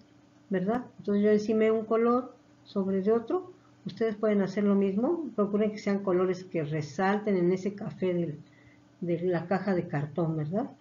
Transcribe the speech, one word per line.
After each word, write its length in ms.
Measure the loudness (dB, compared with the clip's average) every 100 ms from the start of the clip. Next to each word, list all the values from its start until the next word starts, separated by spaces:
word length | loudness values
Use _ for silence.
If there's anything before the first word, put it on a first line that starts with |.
| -20 -20 _ _ -6
¿verdad? 380 | -2 0 -2 -4 -10
Entonces 260 | -2 2
yo 60 | 4
encimé 420 | 4 4 2 4
un 120 | 2
color 500 | 0 2 4 2 -2 -14 -20 -20
sobre 400 | -6 -4 0 0
de 80 | 2
otro. 420 | 2 0 -4 -4 -16 _ _
Ustedes 300 | -14 -4 -2
pueden 280 | 0 2 2
hacer 200 | 2 2
lo 140 | 2 4
mismo. 500 | 2 2 0 0 -4
Procuren 380 | -2 0 2 0
que 60 | 0
sean 260 | -2 -2
colores 400 | 0 2 2 -2
que 180 | -4 -4
resalten 720 | -2 -4 -4 -2 0 0 0 2
en 160 | 2
ese 220 | 0 -2
café 400 | -8 -10 -4 -2
del, 240 | 0 -2 -6 -14 -20 -20 -20 _ _
de 220 | -4 -2
la 240 | 0 -2 0
caja 280 | -2 0
de 140 | -2 -2
cartón, 480 | -4 -4 -2 -2 -2
¿verdad? 340 | -2 -2 -4 -10